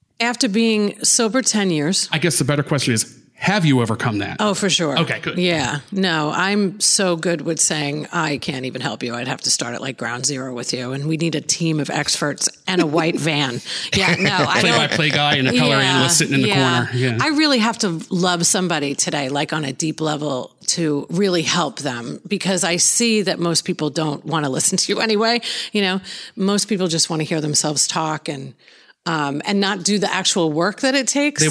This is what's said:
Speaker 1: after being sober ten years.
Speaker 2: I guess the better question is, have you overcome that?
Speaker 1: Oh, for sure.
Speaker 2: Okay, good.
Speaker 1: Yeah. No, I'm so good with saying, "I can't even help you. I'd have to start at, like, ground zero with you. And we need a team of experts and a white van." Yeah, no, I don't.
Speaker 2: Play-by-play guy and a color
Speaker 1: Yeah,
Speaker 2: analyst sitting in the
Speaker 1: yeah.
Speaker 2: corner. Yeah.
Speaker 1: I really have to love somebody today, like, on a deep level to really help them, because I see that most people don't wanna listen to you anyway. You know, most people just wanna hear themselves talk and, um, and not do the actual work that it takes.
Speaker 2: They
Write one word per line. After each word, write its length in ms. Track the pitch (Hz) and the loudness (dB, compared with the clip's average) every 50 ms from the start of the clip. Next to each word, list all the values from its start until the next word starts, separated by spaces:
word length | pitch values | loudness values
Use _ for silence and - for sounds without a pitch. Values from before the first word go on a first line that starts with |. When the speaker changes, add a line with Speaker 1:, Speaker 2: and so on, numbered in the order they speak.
| _ _ _ _ | _ _ _ _
Speaker 1:
after 300 | 226 240 247 - 269 233 | -2 -2 2 2 0 2
being 520 | 190 226 226 226 220 214 208 202 - - - | 4 2 4 4 4 2 2 0 -2 -2 0
sober 380 | - - - 233 214 202 262 240 | 0 2 2 2 2 2 2 0
ten 260 | - - 214 196 190 | 2 0 2 2 2
years. 400 | 165 151 143 156 190 - - - | 2 2 2 0 0 0 0 0
Speaker 2:
I 60 | - | 0
guess 220 | 156 165 170 - - | 2 2 2 2 2
the 60 | 147 | 0
better 180 | 123 147 143 143 | 2 2 0 0
question 300 | - 160 135 - 135 117 | 0 0 0 2 2 0
is, 220 | 110 - - - - - _ _ - | 0 0 -4 -8 -18 -20 _ _ -4
have 240 | - 175 196 214 165 | 0 2 2 4 4
you 160 | 151 135 127 | 4 4 4
overcome 360 | 117 113 110 - - 123 107 101 | 4 2 0 -2 -2 -2 -2 -2
that? 180 | 101 - - - | -4 -4 -4 -2
Speaker 1:
Oh, 120 | 214 208 190 | 0 0 0
for 160 | - 208 190 | 0 0 0
sure. 300 | - - 175 147 135 160 | 2 2 0 0 2 0
Speaker 2:
Okay, 200 | 165 123 117 107 | 0 0 -2 -4
good. 160 | - 160 - | -4 -4 -2
Speaker 1:
Yeah. 420 | 180 180 180 170 156 135 120 147 147 - - 202 | 0 0 2 2 0 0 -2 -2 -6 -8 -6 -2
No, 360 | 190 190 185 165 160 151 151 - | 0 2 2 2 2 2 0 0
I'm 440 | - 185 190 202 208 202 185 180 208 | 0 0 2 2 2 0 0 -2 0
so 340 | - - - - 196 180 175 | 0 0 2 2 2 2 0
good 260 | 160 160 180 170 156 | 0 0 0 -2 0
with 180 | - 165 165 147 | -2 -4 0 0
saying, 460 | - - 165 151 147 143 143 151 147 - | 0 0 0 -2 -2 -2 -4 -4 -6 -4
"I 260 | - 175 156 151 147 | -4 -2 -2 -2 -2
can't 280 | 123 - - 143 131 131 | -4 -4 -6 -6 -6 -6
even 160 | 127 107 - | -6 -6 -6
help 200 | - 143 110 - | -6 -6 -6 -6
you. 140 | 131 120 117 | -6 -6 -6
I'd 140 | 120 120 131 | -6 -6 -6
have 100 | 143 - | -6 -4
to 80 | - - | -2 -2
start 240 | - - 135 120 120 | -2 0 -2 -6 -6
at, 60 | - | -6
like, 160 | - 135 120 | -8 -8 -8
ground 280 | - 123 117 120 123 131 | -6 -6 -6 -6 -4 -4
zero 280 | - 143 131 131 131 123 | -4 -4 -4 -6 -8 -8
with 200 | 120 123 - - | -8 -6 -6 -6
you. 180 | 123 127 123 | -6 -6 -6
And 160 | 131 139 143 | -6 -4 -2
we 80 | 156 160 | -2 -2
need 200 | 151 170 165 156 | 0 0 -2 -2
a 60 | 147 | -2
team 380 | 139 - - - 170 160 156 151 | -2 -2 -2 0 0 0 0 0
of 100 | 139 - | -2 -2
experts 600 | - 151 143 - - - 156 147 139 - - - - - _ | -2 -2 -2 -2 -2 -2 -2 -4 -2 -2 -4 -4 -4 -4 _
and 140 | - 185 180 | 0 2 2
a 40 | 175 | 2
white 300 | 151 143 170 160 165 - | 2 2 2 2 2 0
van." 440 | - 143 165 156 143 143 131 120 120 - - - - - - - | 0 0 0 0 0 0 0 -2 -6 -8 -8 -8 -8 -6 -2 0
Yeah, 200 | 196 190 180 175 - | 2 2 2 2 2
no, 100 | 190 196 202 | 2 0 2
I 260 | 185 - - - 226 | 2 2 2 2 2
don't. 100 | - 175 | 4 4
Speaker 2:
Play-by-play 380 | - - 147 139 - - 151 151 | 4 2 2 2 2 2 2 2
guy 240 | - 151 147 147 151 | 2 2 2 2 2
and 100 | 139 131 | 2 2
a 100 | 131 - | 2 4
color 200 | 247 - - 139 | 4 4 4 4
Speaker 1:
Yeah, 20 | 135 | 4
Speaker 2:
analyst 380 | 135 131 135 131 131 - - | 4 4 4 4 4 4 4
sitting 160 | - 156 139 139 | 2 2 2 2
in 60 | 135 | 2
the 80 | 127 - | 2 4
Speaker 1:
yeah. 360 | - - - 175 170 170 - | 4 4 4 4 2 2 0
Speaker 2:
corner. 40 | - 117 | 0 0
Yeah. 200 | 123 127 127 113 113 | 0 0 0 0 2
Speaker 1:
I 80 | 143 311 | 0 2
really 300 | 302 294 311 294 277 240 | 2 2 2 4 4 4
have 180 | 208 233 226 - | 2 2 0 0
to 220 | - 196 165 160 - - | -2 -2 -2 -4 -6 -4
love 360 | 190 175 180 180 175 170 170 | -2 0 2 2 2 2 2
somebody 480 | - - 190 185 175 170 147 143 139 143 | 2 2 2 2 0 0 0 -2 -2 -2
today, 360 | - - 180 156 147 143 131 | -2 -2 -2 -2 -2 -2 -2
like, 240 | 143 143 151 147 160 | -2 -2 -2 -2 -2
on 100 | 156 151 | -4 -4
a 80 | 135 | -4
deep 300 | 139 - 170 156 156 - | -4 -2 -2 -2 -2 -2
level 520 | 156 156 151 143 151 147 139 127 - - - _ - | -2 -2 -2 -2 -2 -4 -4 -4 -6 -10 -14 _ -6
to 400 | - - 175 170 156 147 143 - - | -4 -2 0 0 0 0 -2 -4 -4
really 320 | 170 175 208 196 180 170 151 | -2 0 2 2 2 2 0
help 360 | 120 - 180 165 143 - - | 0 0 0 0 0 -2 -4
them, 400 | 139 143 123 120 117 135 151 - - | -6 -6 -6 -6 -8 -8 -10 -12 -8
because 360 | 180 208 185 - 180 196 175 175 | -6 -6 -4 -2 -2 0 0 0
I 100 | 165 175 | 0 2
see 460 | 175 - - - - 240 233 220 214 185 | 2 2 2 2 2 2 2 2 2 2
that 160 | 190 - 180 | 0 -2 0
most 240 | 175 170 165 156 - | 0 0 0 0 0
people 260 | - 180 - 151 147 | -2 -4 -2 -4 -2
don't 340 | 131 170 156 156 143 - - | -2 -2 -2 -2 -2 -4 -6
wanna 240 | 160 160 160 147 135 | -4 -2 0 0 0
listen 280 | 131 151 - - 190 | 0 0 0 0 0
to 160 | 185 - - 202 | 0 0 0 0
you 60 | - | 0
anyway. 400 | 226 220 214 202 226 226 240 233 - - - - - - | 0 0 2 2 2 2 0 0 -2 -4 -6 -6 -8 -4
You 100 | - 208 | -2 0
know, 200 | 202 185 185 196 190 - - - - - - | 0 0 0 -2 -4 -8 -14 -16 -16 -16 -6
most 300 | - 190 196 202 202 - | -2 0 0 2 0 0
people 200 | - 226 175 180 175 | 0 -2 0 0 0
just 200 | 165 160 - - | 0 -2 -2 -2
wanna 140 | 170 156 156 | -2 -4 -2
hear 160 | - 170 156 | -2 -2 -2
themselves 460 | 151 151 147 - - 151 147 143 - | -2 0 -2 0 0 0 0 0 -2
talk 400 | - - 175 160 156 156 147 - - | 0 0 -2 -2 -2 -4 -6 -6 -8
and, 240 | 147 135 135 135 - _ _ - - - - - - _ _ | -10 -10 -12 -14 -16 _ _ -20 -20 -20 -20 -20 -20 _ _
um, 340 | 170 165 156 147 143 139 147 - | -2 -2 0 0 -2 -2 -4 -2
and 140 | 190 202 202 | -2 0 0
not 240 | 196 190 208 190 170 | 0 0 -2 -2 0
do 140 | 190 208 | 0 0
the 160 | 202 202 - - | 2 2 0 0
actual 380 | 185 185 - - 202 165 156 | 0 0 0 0 2 0 2
work 300 | 147 156 170 202 202 - | 2 2 0 0 0 0
that 120 | - 262 262 | 0 2 2
it 140 | 277 254 | 2 0
takes. 340 | 214 - 285 285 294 285 - | 0 0 0 0 0 2 2
Speaker 2:
They 80 | 151 156 | 2 2